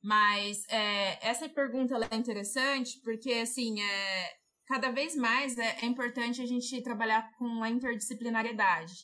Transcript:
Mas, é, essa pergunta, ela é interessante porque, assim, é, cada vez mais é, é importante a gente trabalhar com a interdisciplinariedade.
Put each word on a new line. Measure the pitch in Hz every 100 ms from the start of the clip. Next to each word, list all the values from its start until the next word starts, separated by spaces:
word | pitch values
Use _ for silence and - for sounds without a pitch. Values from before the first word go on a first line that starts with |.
Mas, | 202 214 208 202 202 202 -
é, | 220 208 202 196 - 220
essa | 233 311
pergunta, | - 277 247 254
ela | 247 220
é | 220
interessante | 240 208 208 262 269 269 247 -
porque, | 226 226 262
assim, | 233 233 - 233 208
é, | 202 196 196 190 180 - _ _ -
cada | 262 254
vez | 247 320
mais | 311 240 247 277 240
é, | 226 -
é | 233
importante | 247 240 254 240 247
a | 247
gente | 247 247 254
trabalhar | 240 214 220 220 220 _
com | 240 226
a | 226
interdisciplinariedade. | 240 247 226 - 247 233 226 226 220 196 170 165 185